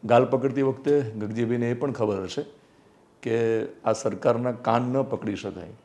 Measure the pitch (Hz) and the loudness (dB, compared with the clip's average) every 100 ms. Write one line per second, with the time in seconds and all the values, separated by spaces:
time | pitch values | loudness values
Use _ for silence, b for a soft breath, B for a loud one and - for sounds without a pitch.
0 | 107 120 123 131 135 139 135 135 147 143 | 6 6 6 2 0 0 0 0 2 2
1 | 120 107 107 110 117 120 120 120 143 120 | 2 -6 -6 -2 -2 0 0 -2 -4 0
2 | 107 98 92 - 143 - b b b b | 0 0 -4 -8 -10 -14 b b b b
3 | b _ 123 113 113 113 - - - 110 | b _ -2 0 2 0 -2 -4 -2 0
4 | - 98 - 117 123 123 - 117 123 131 | 0 0 0 2 0 -2 2 2 2 0
5 | 131 113 107 95 104 90 85 110 | 0 -4 -4 -6 -8 -10 -14 -18